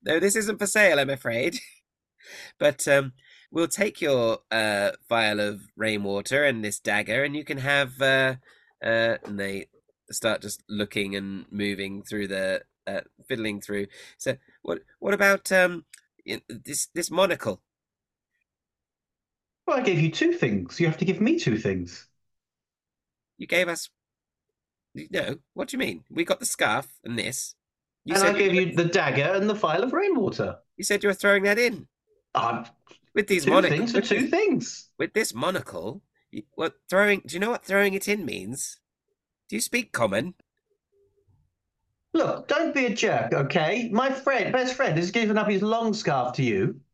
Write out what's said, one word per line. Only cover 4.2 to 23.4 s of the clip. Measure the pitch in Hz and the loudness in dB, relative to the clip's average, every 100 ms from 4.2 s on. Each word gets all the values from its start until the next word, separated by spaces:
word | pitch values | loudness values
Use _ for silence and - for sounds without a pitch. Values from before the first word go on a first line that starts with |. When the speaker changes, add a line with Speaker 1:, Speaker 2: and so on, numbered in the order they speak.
| 117 110 _ | 2 0 _
Speaker 1:
uh, | 113 107 101 101 - - | 0 2 2 0 -2 0
vial | 117 110 104 | 2 2 2
of | 104 104 - - | -2 -4 -14 -4
rainwater | 110 107 101 98 101 139 | -2 -2 -2 -4 0 2
and | 147 117 | 2 0
this | 104 98 | -4 -4
dagger, | - 104 104 113 | -2 -2 0 -2
and | 143 143 | -2 -4
you | |
can | 147 143 | -6 -6
have," | 131 143 139 131 | 0 0 0 0
uh, | 135 135 131 131 _ _ _ _ | 2 4 2 0 _ _ _ _
uh, | - 113 117 117 | -2 2 2 0
and | - 101 | -6 -6
they | 98 98 - _ _ _ _ | -6 -6 -10 _ _ _ _
start | 107 113 107 | -4 -2 -2
just | 104 - _ | -4 -12 _
looking | 104 104 - 98 98 | -6 -4 -2 -2 -4
and | 98 98 - | -6 -10 -10
moving | 101 101 98 98 98 | -4 -4 -4 -8 -10
through | - 110 98 | -8 -6 -4
the, | 95 95 92 - _ - | -2 -2 -2 -6 _ -8
uh, | 98 - _ - | -8 -10 _ -8
fiddling | 123 107 101 | -4 -4 -6
through. | - 101 101 - - - | -6 -6 -6 -10 -20 -10
So, | - 123 _ _ | -6 -6 _ _
what, | - - _ _ | -8 -8 _ _
what | 202 | -2
about, | 196 202 196 - | 2 4 2 2
um, | 190 180 175 - - _ _ - | 2 2 0 -12 -20 _ _ -12
y-, | 113 _ | -12 _
this, | 117 - 147 - | -16 -10 -8 -6
this | - 170 | -6 -4
monocle? | 170 190 165 117 95 _ _ _ _ _ _ _ _ _ _ _ _ _ _ _ _ _ _ _ _ - | 2 2 2 -4 -6 _ _ _ _ _ _ _ _ _ _ _ _ _ _ _ _ _ _ _ _ -2
Speaker 2:
Well, | 285 | 0
I | |
gave | 220 170 | 2 2
you | 156 | 2
two | - 330 | 2 0
things. | 339 123 101 87 - | 2 0 0 -4 0
You | 165 | 0
have | 156 | 0
to | |
give | 170 170 | -2 2
me | 214 339 | 2 2
two | - 110 | 0 0
things. | 101 92 87 - - _ _ _ _ _ _ _ _ _ _ _ _ | 0 -4 -6 -12 -20 _ _ _ _ _ _ _ _ _ _ _ _
Speaker 1:
You | _ | _